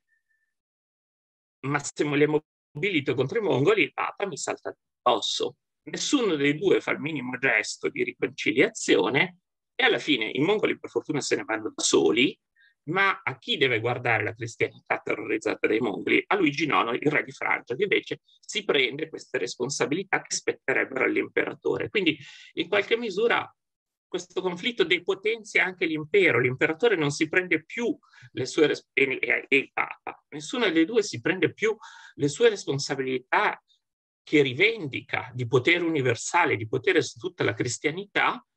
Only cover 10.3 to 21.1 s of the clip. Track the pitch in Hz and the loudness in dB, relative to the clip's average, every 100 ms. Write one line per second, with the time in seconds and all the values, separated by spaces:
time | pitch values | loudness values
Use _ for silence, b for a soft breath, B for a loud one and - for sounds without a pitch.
10.3 | - 165 214 - - - 120 - 143 - | 0 2 2 0 -2 -4 -6 -4 -4 -2
11.3 | 120 107 110 107 - - - 139 113 151 | -2 -2 -6 -6 -4 2 4 4 4 2
12.3 | - _ b b b 143 185 196 - - | 0 _ b b b -6 0 0 0 -6
13.3 | 131 - 196 135 113 120 120 120 110 104 | -8 -6 0 2 2 0 -2 0 0 -2
14.3 | 110 113 - 113 - _ 113 - 110 110 | -6 -12 -4 -4 -4 _ -4 -2 -6 -2
15.3 | 110 107 98 - 107 113 92 - - - | -4 -2 -2 0 0 0 -4 0 0 2
16.3 | 202 156 143 156 95 110 123 147 143 - | 0 2 0 0 2 0 0 0 0 -4
17.3 | - - - - 123 196 - - - b | -6 -4 -4 -4 -4 0 0 -2 -10 b
18.3 | b - 208 202 147 123 143 156 - - | b -10 -6 0 0 0 -2 -8 -10 -6
19.3 | - 92 - 127 - 123 139 - 147 - | -4 -4 -4 -6 -2 -2 -2 -2 -4 -4
20.3 | - - - - 117 - - 107 | -4 -4 -4 -2 -2 -2 -2 0